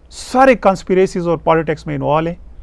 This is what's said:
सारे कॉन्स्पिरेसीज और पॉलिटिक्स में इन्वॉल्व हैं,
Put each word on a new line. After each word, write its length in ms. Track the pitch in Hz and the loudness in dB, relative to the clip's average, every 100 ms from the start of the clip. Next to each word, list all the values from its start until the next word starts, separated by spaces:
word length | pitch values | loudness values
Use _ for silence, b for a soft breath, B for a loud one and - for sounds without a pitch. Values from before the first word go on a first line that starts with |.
| - | -20
सारे 440 | - - 254 269 240 | -18 -4 2 4 4
कॉन्स्पिरेसीज 680 | 202 185 - 185 190 190 | 2 0 0 0 0 0
और 140 | 170 156 | -2 -2
पॉलिटिक्स 500 | - 160 160 156 - | 0 0 0 -6 -6
में 80 | 143 | -6
इन्वॉल्व 340 | 135 151 165 | -2 -2 -2
हैं, 80 | 175 - - | -8 -16 -20